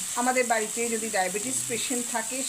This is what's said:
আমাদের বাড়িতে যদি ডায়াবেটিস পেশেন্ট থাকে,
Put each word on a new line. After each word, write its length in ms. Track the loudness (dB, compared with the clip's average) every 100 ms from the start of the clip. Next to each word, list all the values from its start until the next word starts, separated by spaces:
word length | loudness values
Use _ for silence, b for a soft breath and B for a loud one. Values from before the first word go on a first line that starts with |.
| -4 0
আমাদের 240 | 2 4 4
বাড়িতে 280 | 2 2 -2 0
যদি 200 | 0 0
ডায়াবেটিস 480 | 0 0 0 -2 -2 -2
পেশেন্ট 360 | -2 0 -2 0
থাকে, 240 | -2 -2 -4